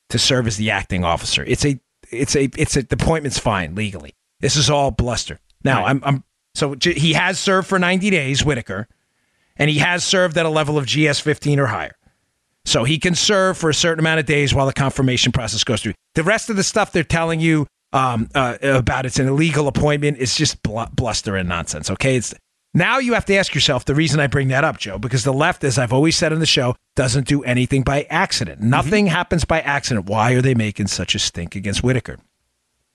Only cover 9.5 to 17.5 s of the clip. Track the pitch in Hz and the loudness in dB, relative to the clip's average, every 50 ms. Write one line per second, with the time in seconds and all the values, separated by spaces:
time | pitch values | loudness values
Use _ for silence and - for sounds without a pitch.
9.5 | _ - 147 156 151 147 151 175 175 180 - - 202 190 180 180 151 170 165 160 | _ 0 0 2 2 2 0 0 0 -2 0 0 2 2 2 2 2 0 0 2
10.5 | 156 156 156 143 151 151 135 110 113 147 151 147 139 - - 151 143 - - 143 | 2 0 0 0 0 0 0 0 0 2 2 2 2 0 0 -2 -2 0 0 0
11.5 | 143 139 139 120 107 92 76 - - _ _ _ _ _ _ _ _ _ _ _ | 2 2 2 0 -2 -4 -6 -10 -12 _ _ _ _ _ _ _ _ _ _ _
12.5 | _ _ - - - 139 117 135 160 156 - 180 170 - - - 214 190 190 185 | _ _ -4 -2 0 0 2 2 0 2 0 0 0 0 2 2 4 4 2 2
13.5 | 175 - 165 156 143 - - 170 165 156 160 160 160 160 143 160 151 147 143 131 | 0 0 0 0 2 2 0 0 0 2 0 2 2 0 0 2 2 2 2 2
14.5 | 110 143 135 135 - - 143 135 - - 131 131 127 117 - 127 113 135 117 107 | 2 2 2 0 0 0 -2 0 0 2 2 2 2 2 0 0 0 -2 -4 -4
15.5 | - 110 - - 117 104 - 110 87 - _ _ - 160 156 180 220 220 - - | -4 -4 -2 -2 -2 -2 -2 -6 -8 -8 _ _ -4 -2 0 2 0 0 -2 -2
16.5 | 220 196 180 - - 220 185 - - 180 156 - - 170 165 165 165 160 160 165 | -2 -2 -2 0 0 0 0 0 0 -2 0 0 0 0 0 0 0 0 2 2